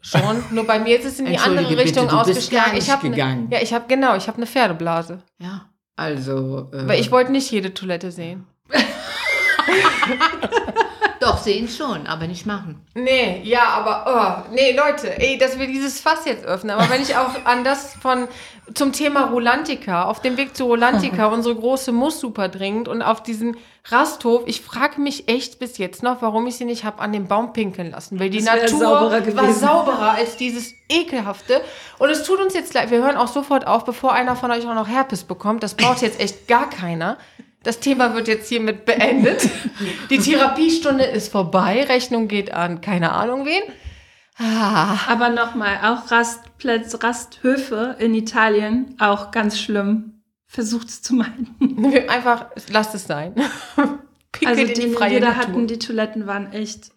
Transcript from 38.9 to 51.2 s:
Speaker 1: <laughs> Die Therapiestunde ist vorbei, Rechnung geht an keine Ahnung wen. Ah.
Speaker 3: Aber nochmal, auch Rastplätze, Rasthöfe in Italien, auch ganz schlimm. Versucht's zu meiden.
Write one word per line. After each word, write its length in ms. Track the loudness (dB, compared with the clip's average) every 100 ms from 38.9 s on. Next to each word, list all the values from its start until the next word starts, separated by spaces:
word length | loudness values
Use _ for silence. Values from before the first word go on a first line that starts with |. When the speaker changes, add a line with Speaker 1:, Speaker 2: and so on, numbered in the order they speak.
| 4 4 6 4 4 0 0 -8 -6
Speaker 1:
<laughs> 320 | -8 -8 0
Die 80 | 2
Therapiestunde 840 | 4 4 4 4 2 2 2 2
ist 280 | 2 0 -2
vorbei, 520 | -2 2 2 2 2 2
Rechnung 380 | 0 0 -2 0
geht 260 | -2 -4
an 260 | -4 -4 -4
keine 300 | -2 0 0
Ahnung 360 | 0 -2 -2 -2
wen. 160 | -2 -4 -12 -16 -18 -20 _ _ _
Ah. 600 | -2 0 2 2 2 0 0
Speaker 3:
Aber 220 | 2 2
nochmal, 480 | 2 -2 -2 -2 0
auch 280 | 0 0 0
Rastplätze, 880 | 2 2 -4 -16 _ -2 -2 -2 -4
Rasthöfe 920 | -4 -4 -10 -2 0 0 -2 -4 -4 0
in 160 | 2
Italien, 840 | 2 0 2 4 4 2 -2 -2 0
auch 320 | 2 2 -2
ganz 280 | 0 0 -2
schlimm. 640 | -2 -2 0 0 -2 -16 _ _ _
Versucht's 560 | -6 -2 -4 -6 -12
zu 140 | 0
meiden. 400 | 0